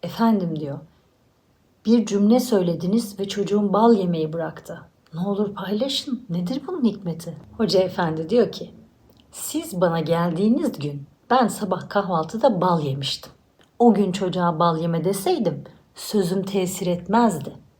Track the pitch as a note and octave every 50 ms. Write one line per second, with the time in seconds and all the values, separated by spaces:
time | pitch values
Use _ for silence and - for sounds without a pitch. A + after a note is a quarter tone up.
0 | - E3+ - - A3+ A3+ A3 G3 F3+ E3+ D#3 D3+ C#3+ C#3 C#3 - - - _ _
1 | _ _ _ _ _ _ _ _ _ _ _ _ _ _ _ _ _ G#3+ A3+ A#3+
2 | G#3+ - G3 G3+ G3+ G#3 A#3 B3+ B3 - A3+ G3 F3+ F3 E3+ D3+ D#3 F3+ G3+ A#3
3 | A#3 - - - G3 G3 - G#3 G3 - G3+ G#3 G#3 G3+ F3+ G3+ A3+ A#3 A#3 G3
4 | F#3 F3 E3+ D#3+ D#3 D#3 D#3 E3 D#3+ D#3 - - - - E3+ - - - _ _
5 | _ _ - D#3+ F3+ G3+ G3+ G3 G#3+ G3 - - - F3+ G#3 G#3+ B3+ C#4 - -
6 | - - B3 - - - E3 F3+ F3 F3 C4 C#4+ - - F#4 E4+ B3+ A3 G3 -
7 | - F3 D#3+ D#3+ - E3+ D#3 - - - - - A3+ F#3+ F3 F#3+ F#3+ F3+ - -
8 | F3+ D#3+ D#3+ D#3+ E3 D#3+ A3 A#3+ G#3+ F3+ - - - - - - - _ _ _
9 | _ _ _ _ _ _ - - - - - D4+ E4+ - F#3+ F3 F3+ F3 E3 E3
10 | D#3 D#3+ E3+ E3+ E3+ F3 D#3+ E3 G3 A3 A#3+ D4+ E4 B3 - - C#3+ D3 C#3+ C#3+
11 | C#3 - _ _ _ _ A#3+ C4 B3 G3+ F3+ - - F3+ F#3 F3+ - - - G3+
12 | F#3+ F3+ F3+ D#3+ D#3 D#3+ - A3 C4 C#4 G#3+ F3 F3 F3 E3+ E3 D3 C#3 C3+ C#3
13 | C3+ C3+ - - - - - _ _ _ _ _ _ _ _ _ A#3 A#3+ G#3 F#3
14 | G3+ F#3 F3 - F#3+ F3+ F3 F3+ F3 F3 E3 D#3 F3 E3+ D#3+ D#3 E3 E3+ E3 E3
15 | D3+ F#3 G3 G3 - F4+ F#4 D4+ A3 E3+ D3 C3+ - - - - _ _ _ -
16 | - - - G#3+ F#3 E3+ F3+ G3 F#3 - - G3+ F#3 F3 - - F#3+ F3+ F3 -
17 | - - G3 A3+ A#3+ A3+ F3+ D3 - - - - - _ _